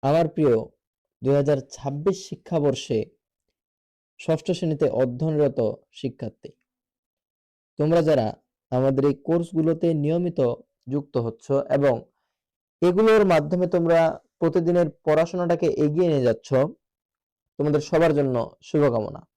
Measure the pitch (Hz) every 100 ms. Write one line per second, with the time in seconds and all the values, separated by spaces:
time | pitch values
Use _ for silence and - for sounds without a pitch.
0 | 135 156 165 - 151 113 - _ _ _
1 | _ _ 127 143 143 143 127 - 139 143
2 | 165 190 - - - 165 147 127 - 113
3 | - _ _ _ _ _ _ _ _ _
4 | _ _ - 160 - 175 170 151 147 -
5 | 127 123 160 151 143 - 110 - _ -
6 | 127 - 113 _ - _ _ _ _ _
7 | _ _ _ _ _ _ _ _ 151 170
8 | 156 147 110 - _ _ _ 127 135 135
9 | 143 135 - 170 170 160 160 165 170 160
10 | 147 170 175 170 127 120 - _ - 139
11 | 139 131 117 113 - 135 139 143 139 117
12 | - _ _ _ _ _ _ _ 175 180
13 | 220 220 202 165 147 175 175 180 165 165
14 | 165 - _ _ 165 180 170 175 170 -
15 | - 151 170 180 170 170 165 - 151 151
16 | 175 147 123 110 - 131 143 - _ _
17 | _ _ _ _ _ _ 147 151 147 160
18 | 165 147 139 123 - - - 156 147 117
19 | 104 - -